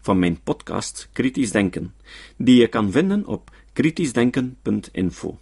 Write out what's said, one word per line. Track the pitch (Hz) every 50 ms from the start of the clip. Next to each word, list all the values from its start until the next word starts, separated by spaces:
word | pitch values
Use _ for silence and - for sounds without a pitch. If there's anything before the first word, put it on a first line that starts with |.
van | _ - 101 95
mijn | 90 87 85 82 -
podcast | - - - - - 85 98 - - - - - - -
Kritisch | - 120 131 127 - 135 107
Denken, | - 113 101 92 - - 82 87 - - - - - - - - -
die | _ - 117 127
je | 123 117 113
kan | - 117 107 101
vinden | 92 127 170 196 196 208 -
op | - - 90 - - - - - - _
kritischdenken | - 156 160 160 - 175 143 113 123 117 123 123 139 127 127 127 - _
punt | 113 107 104 101 - -
info. | - 92 90 87 - - 80 78 -